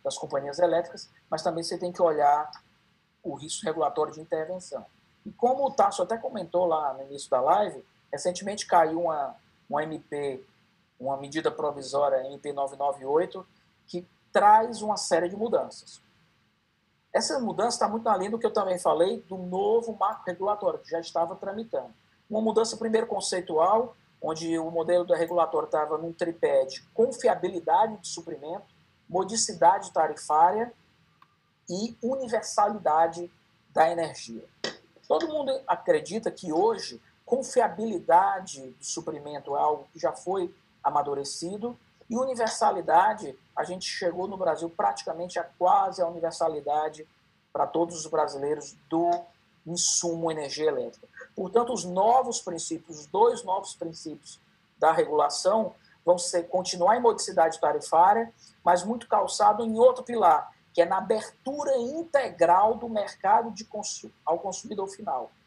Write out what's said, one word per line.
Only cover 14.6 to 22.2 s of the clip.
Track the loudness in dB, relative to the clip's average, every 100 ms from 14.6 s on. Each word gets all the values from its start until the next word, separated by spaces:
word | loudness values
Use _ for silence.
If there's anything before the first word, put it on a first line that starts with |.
| 6 -2
uma | -4 -4
série | 0 2 0
de | -2
mudanças. | -2 -2 -2 -10 -20 -20 _ _ _ _ _ _ _ _ _ _ _
Essa | -2 0 -2
mudança | -2 0 -2 0
tá | -2
muito | 0 0
na | 0
linha | 0
do | -2
que | -2
eu |
também | 0 -2 0
falei, | 2 2 2 0 -8
do | -12
novo | -6 -2 0 2 0 -2
marco | -2 -2 -8
regulatório, | -6 -4 -2 -2 -4
que | -4
já | -6
estava | -4 -2 -4 -4
tramitando. | -10 -10 -8 -8 -8 -14 _ _